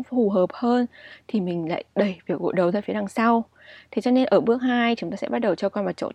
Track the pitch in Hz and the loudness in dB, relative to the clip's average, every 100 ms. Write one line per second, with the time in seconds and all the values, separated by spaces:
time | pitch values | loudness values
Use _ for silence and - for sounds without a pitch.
0 | 254 247 208 196 180 - 240 247 247 - | -4 0 2 2 0 0 0 0 0 -6
1 | - - - 214 180 175 160 170 - - | -20 -20 -6 -4 -2 -4 -4 -6 -4 -2
2 | 202 175 - 170 175 175 175 202 - 208 | -2 -2 -6 -4 -2 0 0 0 -4 -6
3 | 196 - 226 233 - _ - - _ 233 | -4 2 4 4 0 _ -20 -20 _ -4
4 | 247 254 262 190 220 247 254 240 233 233 | 2 2 4 4 4 0 0 0 0 -2
5 | 170 - - 240 226 165 196 208 185 175 | -4 -6 -6 -2 -2 -2 -2 -2 -4 -4
6 | - | -6